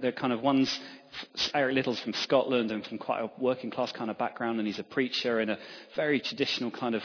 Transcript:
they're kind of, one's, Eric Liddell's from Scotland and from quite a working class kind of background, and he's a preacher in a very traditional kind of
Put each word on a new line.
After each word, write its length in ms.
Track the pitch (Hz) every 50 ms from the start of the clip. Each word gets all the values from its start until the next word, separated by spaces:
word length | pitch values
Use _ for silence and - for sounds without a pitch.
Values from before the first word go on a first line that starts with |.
they're 120 | 131 127 120
kind 200 | - - 127 120
of, 80 | 110
one's, 400 | 120 139 139 135 135 131 - - - - - - - - - - - - _ - - - -
Eric 200 | 147 139 131 135
Liddell's 260 | 131 127 127 117 107
from 120 | - 113 107
Scotland 580 | - - - 147 131 - 135 131 123 117 110
and 140 | 110 107 -
from 140 | - 117 104
quite 220 | - - 120 -
a 100 | 113 107 - -
working 320 | 127 127 131 127 - 117
class 220 | - - 123 120 -
kind 180 | - 123 110
of 80 | 107 -
background, 400 | 123 113 - - 120 117 117 113
and 80 | 107
he's 120 | 107 98 -
a 60 | 101
preacher 560 | - - 143 131 123 - - - 123 117 113
in 100 | 110 107
a 80 | 104 - - - - - - - -
very 260 | - 160 151 147 123
traditional 500 | - - - 110 139 - - - 127 117
kind 240 | - - 131 120 113
of 80 | 107